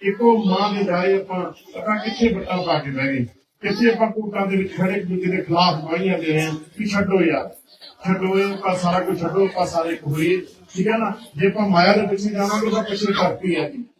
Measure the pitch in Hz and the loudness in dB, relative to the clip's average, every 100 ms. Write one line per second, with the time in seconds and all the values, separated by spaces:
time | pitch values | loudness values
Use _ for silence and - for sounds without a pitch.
0 | 196 202 233 220 196 185 208 202 185 175 | 0 4 4 6 4 2 2 0 0 0
1 | 185 196 - 185 170 - - - 220 214 | 2 0 0 -6 -6 -10 -18 -10 -4 -4
2 | 214 - 233 185 - 185 170 151 139 135 | -4 0 2 2 -4 -4 0 -2 -2 -4
3 | 135 135 120 - _ _ 202 208 233 220 | -2 -2 -4 -8 _ _ -4 2 4 4
4 | 220 220 208 196 196 190 - - 185 202 | 0 0 -6 -2 0 0 -2 0 0 0
5 | 180 180 180 180 - 170 185 151 156 170 | -2 -4 -2 -2 0 2 2 2 -4 -2
6 | 190 170 160 156 156 151 - - 214 202 | 0 -2 0 0 0 -6 -10 -8 -4 -2
7 | 196 185 165 - - - _ - - - | 2 2 4 2 -4 -14 _ -20 -20 -10
8 | 180 185 190 190 196 196 190 180 175 185 | -2 0 2 0 0 -2 -2 0 0 0
9 | 185 175 170 180 196 185 175 170 165 165 | 0 -2 -2 0 0 0 -2 0 -2 -4
10 | 147 147 165 185 - - - 180 208 226 | -4 0 2 0 -2 -18 -16 -2 0 2
11 | 214 196 - 143 190 214 208 175 180 208 | 0 -6 -12 -2 -2 0 2 4 6 4
12 | 202 196 208 196 202 214 220 214 - 196 | 2 -2 -2 -2 -2 0 0 -2 -2 -2
13 | 208 196 180 160 185 165 143 135 117 _ | 0 2 0 0 -2 -2 -2 -6 -14 _